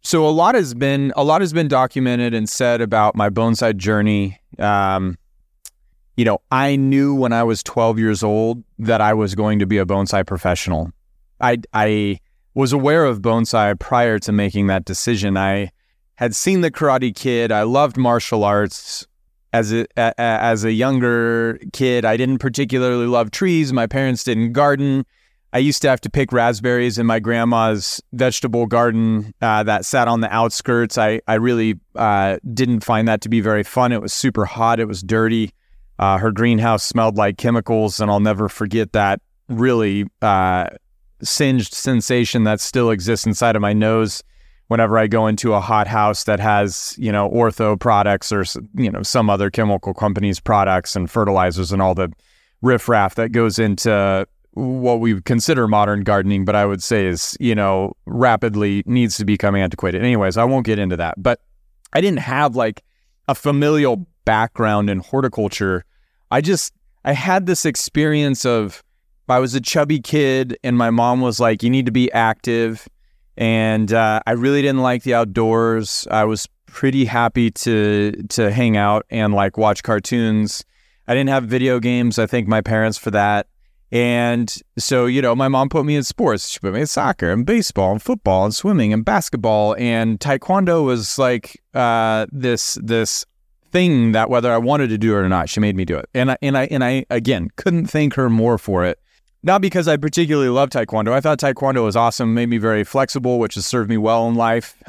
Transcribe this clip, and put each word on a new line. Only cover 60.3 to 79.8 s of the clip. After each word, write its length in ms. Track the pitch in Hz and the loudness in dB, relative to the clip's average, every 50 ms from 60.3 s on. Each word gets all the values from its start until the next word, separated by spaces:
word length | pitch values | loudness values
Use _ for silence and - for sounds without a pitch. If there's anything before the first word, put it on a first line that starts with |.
| 90 | 2
I 80 | 110 117 | 0 0
won't 200 | 123 135 131 117 | 2 2 0 0
get 140 | 110 110 104 | 0 -2 0
into 180 | 101 92 90 | 0 -2 -2
that, 240 | 82 85 82 - - | -2 -4 -6 -6 -2
but 200 | 92 123 123 - _ _ _ _ _ _ _ _ _ - - | 0 0 -2 -2 _ _ _ _ _ _ _ _ _ -4 -2
I 80 | 151 | 0
didn't 200 | 180 202 175 127 | 0 0 0 -2
have, 340 | - 127 127 135 147 143 113 | -4 -4 -2 0 0 0 0
like, 280 | 127 117 110 107 - _ _ _ _ _ _ _ _ _ | 0 -2 -2 -2 -6 _ _ _ _ _ _ _ _ _
a 80 | - 135 | -4 -4
familial 720 | - - 147 143 143 147 147 156 151 147 131 117 104 175 _ _ _ _ | -2 0 0 0 2 2 2 2 2 2 2 0 -2 -6 _ _ _ _
background 640 | - 110 107 113 113 _ - 117 107 104 104 104 104 | 0 2 2 0 -2 _ -2 0 2 2 2 0 0
in 100 | 101 92 | -2 -4
horticulture. 840 | 87 - - 135 135 127 - - 107 101 - - 104 95 92 90 - _ _ _ _ _ _ _ _ _ | -6 -4 -2 -2 -2 -2 -2 -2 -4 -4 -2 -2 -2 -2 -2 -2 -4 _ _ _ _ _ _ _ _ _
I 100 | - 131 | 0 0
just, 320 | 147 170 196 160 - - _ _ _ _ _ _ _ | 2 2 0 0 -2 -8 _ _ _ _ _ _ _
I 80 | 131 143 | -2 -2
had 320 | 131 131 185 185 196 185 | -2 0 0 0 0 2
this 200 | 175 180 - - | 0 -2 0 0
experience 800 | 165 123 - - - _ 151 151 156 151 151 147 143 135 - - | -2 -2 -4 -8 -4 _ 0 0 2 2 0 0 0 -2 -2 0
of, 380 | 127 120 113 107 98 - - _ _ _ _ _ _ _ _ _ - | 0 0 0 -2 -4 -8 -14 _ _ _ _ _ _ _ _ _ 0
I 100 | 127 127 | 0 0
was 160 | 131 123 120 | 2 0 -2
a 60 | 135 | -4
chubby 380 | - - - 160 147 143 156 143 | -4 -2 0 0 0 2 0 -2
kid 560 | 117 - - 151 143 135 131 131 131 127 117 - | -2 -2 0 0 2 2 2 0 -2 -4 -6 -8
and 160 | - 127 123 | -4 -2 0
my 120 | 120 120 117 | 2 2 2
mom 320 | 117 117 117 123 123 127 | 2 2 2 2 2 0
was 180 | 127 123 110 - | 0 -2 0 0
like, 240 | 120 113 113 101 113 | 2 0 2 2 0
"You 60 | 120 | 0
need 160 | 127 135 127 | 0 2 0
to 60 | 120 | 0
be 200 | 110 123 123 123 | 0 0 0 2
active." 720 | - 113 113 113 110 _ - 123 117 117 117 113 113 110 - - _ _ _ _ _ _ _ _ _ | 0 0 0 0 0 _ -4 -2 -2 0 0 -2 -4 -8 -14 -20 _ _ _ _ _ _ _ _ _
And, 560 | - 117 113 113 110 110 110 110 110 110 98 113 | -4 -2 0 0 0 0 0 0 0 0 0 2
uh, 260 | 113 113 107 107 110 - | 2 2 2 0 0 -2
I 40 | 113 | -2
really 300 | 120 117 120 135 139 143 | -2 0 0 0 2 2
didn't 200 | 139 143 135 131 | 2 0 0 0
like 220 | 127 127 123 123 - | 0 0 -2 -2 -2
the 100 | 127 120 | 0 0
outdoors. 920 | 117 117 104 95 117 113 110 113 113 113 113 113 113 110 - - - - - | 0 0 0 0 0 0 2 2 2 2 2 0 -2 -4 -4 -8 -8 -6 -2
I 140 | - 110 107 | 0 0 2
was 220 | 107 110 104 - - _ _ _ | 0 0 -4 -8 -12 _ _ _
pretty 400 | - - - - 135 131 135 135 | -20 -8 -2 -2 0 2 2 0
happy 440 | 110 123 120 117 113 - 123 117 113 | 0 2 0 0 0 2 0 0 0
to, 600 | - - - 120 113 107 104 104 104 104 104 104 - - 101 104 | -2 -2 -2 0 0 2 2 2 2 0 0 -2 -4 -6 -10 -8
to 220 | - - 110 101 | -2 0 0 0
hang 240 | 101 123 120 117 110 | 2 0 2 2 2
out 300 | 104 101 104 104 107 - _ | 2 2 2 2 0 -2 _
and, 240 | - 113 107 104 104 | -4 -2 0 0 2
like, 240 | 101 101 98 - | 2 0 0 0
watch 260 | - 110 107 101 - | 0 0 0 0 0